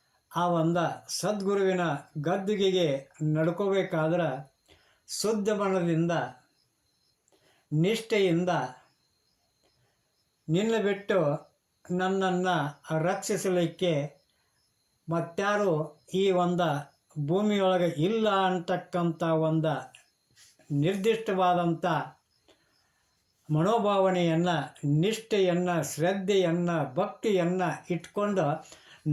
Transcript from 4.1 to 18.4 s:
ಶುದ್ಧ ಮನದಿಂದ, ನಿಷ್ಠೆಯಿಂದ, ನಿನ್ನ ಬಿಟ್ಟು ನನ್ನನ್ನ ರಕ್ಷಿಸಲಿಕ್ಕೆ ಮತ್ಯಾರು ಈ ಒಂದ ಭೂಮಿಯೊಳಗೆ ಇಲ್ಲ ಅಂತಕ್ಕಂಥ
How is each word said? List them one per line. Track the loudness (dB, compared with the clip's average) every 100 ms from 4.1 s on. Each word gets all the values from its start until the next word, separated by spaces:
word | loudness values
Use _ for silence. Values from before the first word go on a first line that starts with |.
| 0 0 -4 -12 _ _ -20 _ _ -12
ಶುದ್ಧ | -4 -2 -2 -2
ಮನದಿಂದ, | 0 0 0 2 0 0 -2 -4 -12 _ _ _ _ _ _ _ _ _ _ _ _ _
ನಿಷ್ಠೆಯಿಂದ, | 0 2 0 -2 0 2 2 0 -2 -4 -12 _ _ _ _ _ _ _ _ _ _ _ _ _ _ _ _ -2
ನಿನ್ನ | 0 0 0
ಬಿಟ್ಟು | 0 -2 -2 0 0 -2 -8 _ _ _ -6
ನನ್ನನ್ನ | -2 0 0 0 0 0 0 -2 -8 -6 -2
ರಕ್ಷಿಸಲಿಕ್ಕೆ | 0 -2 -4 -2 0 0 0 -2 -2 0 -4 -10 _ _ _ _ _ _ _ _ -4
ಮತ್ಯಾರು | -4 -4 -4 -2 0 0 0 -4 -10 -6
ಈ | 0 2
ಒಂದ | 2 2 0 0 -2 -8 _ _ -8
ಭೂಮಿಯೊಳಗೆ | -2 0 2 2 2 2 0
ಇಲ್ಲ | 0 0 2 2
ಅಂತಕ್ಕಂಥ | 2